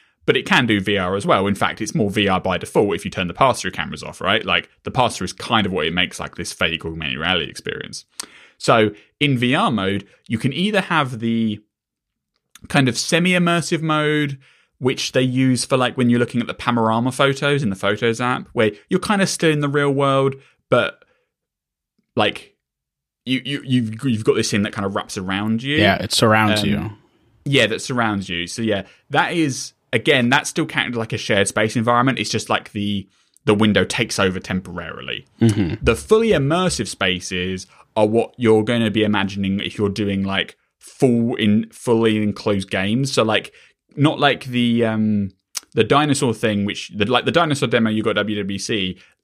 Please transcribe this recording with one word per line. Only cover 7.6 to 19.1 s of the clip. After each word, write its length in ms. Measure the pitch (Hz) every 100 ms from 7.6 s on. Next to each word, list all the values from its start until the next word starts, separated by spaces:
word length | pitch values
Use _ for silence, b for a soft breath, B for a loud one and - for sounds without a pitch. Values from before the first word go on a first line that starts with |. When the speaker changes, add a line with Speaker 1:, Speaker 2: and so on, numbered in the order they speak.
| - - - - - B B B B B
Speaker 1:
So 320 | - 117 107 B B B
in 180 | 143 127
V 160 | 123
R 160 | 156 233
mode, 360 | 104 95 101 - b b
you 100 | 113
can 160 | 127
either 280 | - 202 202
have 400 | - 160 131 113
the 400 | 113 113 110 104 _ _ _ _ _ _ _ _ _ - -
kind 200 | - 131
of 100 | 113
semi-immersive 840 | - 170 180 180 175 170 - 160
mode, 560 | 160 151 151 151 147 135 b b b b
which 340 | 127 131 -
they 100 | 131
use 420 | 131 127 131 120
for, 120 | - 131
like, 200 | 123 127
when 140 | 120
you're 80 | 120
looking 220 | 120 117
at 60 | 107
the 80 |
panorama 580 | - 123 120 110 113 127
photos 500 | 123 139 135 143 143
in 80 | 101
the 60 | 95
Photos 440 | 98 104 117 113
app, 280 | 123 131 -
where 200 | 123 107 B B
you're 120 | 180
kind 220 | -